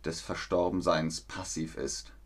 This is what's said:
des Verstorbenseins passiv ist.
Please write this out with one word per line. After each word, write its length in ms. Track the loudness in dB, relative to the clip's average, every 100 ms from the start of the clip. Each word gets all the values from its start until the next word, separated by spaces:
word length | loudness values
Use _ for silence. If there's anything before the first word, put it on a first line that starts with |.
| -4
des 160 | -6
Verstorbenseins 1000 | -6 -6 2 4 4 4 4 4 2 -4
passiv 540 | -8 -8 -4 -4 -4 -4
ist. 380 | -4 -6 -10 -18